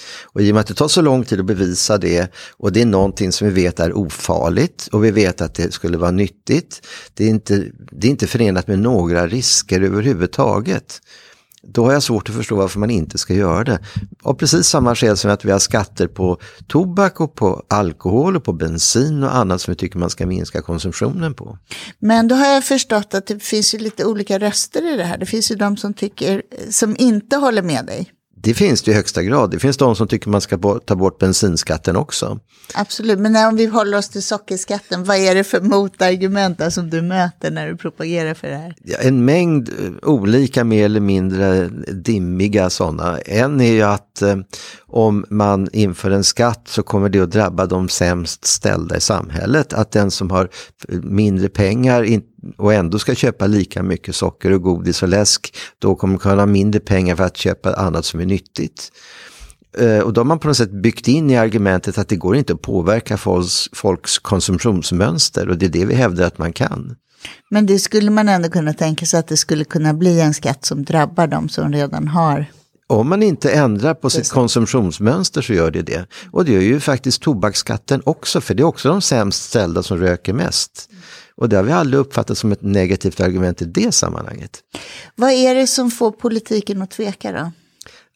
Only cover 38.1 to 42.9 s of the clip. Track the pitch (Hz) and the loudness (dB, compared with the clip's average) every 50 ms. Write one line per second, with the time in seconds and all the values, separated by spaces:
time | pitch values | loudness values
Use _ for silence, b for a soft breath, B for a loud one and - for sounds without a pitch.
38.1 | 170 165 160 156 160 - - 143 139 147 160 175 - _ - - - - 123 127 | -4 -4 -4 -4 -6 -8 -8 -10 -10 -10 -12 -14 -18 _ -10 -8 -4 0 2 4
39.1 | 135 123 120 135 156 180 175 170 156 143 117 - - 101 95 92 - - - 151 | 4 4 4 4 4 4 4 2 2 0 -2 -4 -6 -8 -8 -8 -8 -4 0 2
40.1 | 151 113 98 101 113 135 139 120 - 127 117 113 110 107 104 104 107 107 101 98 | 2 4 4 4 4 4 4 2 2 0 2 4 4 4 4 4 2 2 2 2
41.1 | 95 95 92 95 95 95 98 95 92 95 87 87 113 - - - 98 95 82 113 | 2 2 0 0 0 0 2 2 2 2 0 -2 -4 -10 -10 -10 -10 -6 -2 -2
42.1 | 113 98 90 87 90 90 98 104 104 101 92 90 - - 95 82 | 0 0 0 -2 0 0 0 2 2 2 2 0 0 -2 -2 -2